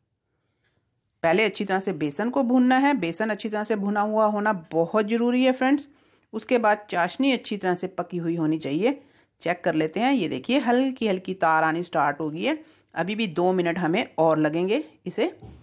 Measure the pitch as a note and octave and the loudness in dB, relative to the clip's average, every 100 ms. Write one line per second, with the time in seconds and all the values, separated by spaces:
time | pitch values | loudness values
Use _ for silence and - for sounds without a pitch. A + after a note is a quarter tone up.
0 | _ _ _ _ _ _ _ _ _ _ | _ _ _ _ _ _ _ _ _ _
1 | _ _ E3 F3+ G#3+ - G3+ F#3+ F#3+ D#3 | _ _ 2 2 2 -2 -2 -2 -2 -4
2 | D3+ D3 A#3 C#4 A#3+ B3+ B3 C4 C#4 C4+ | -4 -2 -2 0 2 4 4 4 2 2
3 | E3+ E3 A3 G#3 A3 G#3 A3 G#3+ G3+ G#3 | -2 -4 -4 -4 -6 -4 -2 -2 -2 -2
4 | G#3 G#3+ G#3+ G#3 G#3+ F#3 D#3+ D#3+ E3+ G#3+ | 0 2 2 2 0 -2 -2 -2 0 0
5 | G#3 A3+ A#3+ B3 C4 C4 C4 C#4+ - _ | 2 2 2 2 2 2 2 0 -2 _
6 | _ _ _ A3 - B3 A3 G#3+ - F3+ | _ _ _ -10 -2 2 2 0 -2 -2
7 | F3+ - C4+ A#3+ - G3+ F#3 F3+ F#3 - | -2 0 0 0 -2 -4 -2 -2 -4 -6
8 | E3+ F3+ E3 E3 D#3 D#3 C3+ D3+ A#3 C#4 | -6 -4 -2 0 0 0 -2 0 0 -2
9 | - _ _ _ E3 F3 F3 D#3 D#3 F#3 | -8 _ _ _ -6 -2 0 0 0 0
10 | B3+ C4+ D#3+ C3 - C4+ A#3+ B3 C4+ B3+ | 2 2 0 -4 0 0 2 2 2 0
11 | A3 F#3 F#3+ F#3 E3 D#3+ D#3+ E3 F3 D#3+ | -2 -2 -4 -2 2 4 2 0 -2 0
12 | D3 C#3+ D#3 D#3 A3+ D#4 - _ _ - | 0 0 -4 -4 -4 -4 -8 _ _ -6
13 | F3 G#3+ G#3+ D#3 F3+ F#3 E3+ E3+ D#3+ G3 | -4 -4 -4 0 0 2 0 0 0 0
14 | C4+ - D#3+ D#3 D3+ D#3+ F#3 C4 - _ | -2 0 2 4 2 0 0 -2 -4 _
15 | F#3 - E4 - - - | -10 -4 -4 -4 -18 -20